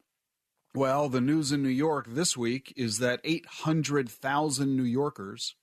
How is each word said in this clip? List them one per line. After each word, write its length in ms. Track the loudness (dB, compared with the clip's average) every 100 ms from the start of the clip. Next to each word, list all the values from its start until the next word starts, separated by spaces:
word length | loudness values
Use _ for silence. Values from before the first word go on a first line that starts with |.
| _ _ _ _ _ _ _
Well, 340 | 0 2 2 2
the 120 | 2
news 320 | 2 2 2
in 100 | 0
New 60 | 2
York 380 | 2 2 0 -2
this 280 | -2 -2 0
week 360 | -2 -2 -6 -4
is 220 | -4 0
that 220 | 0 0
eight 240 | -2 -4 -4
hundred 600 | -6 0 0 2 0 0
thousand 680 | -4 -2 0 0 0 0 2
New 60 |
Yorkers, 720 | 2 0 -2 -4 -12 -10 -10 -10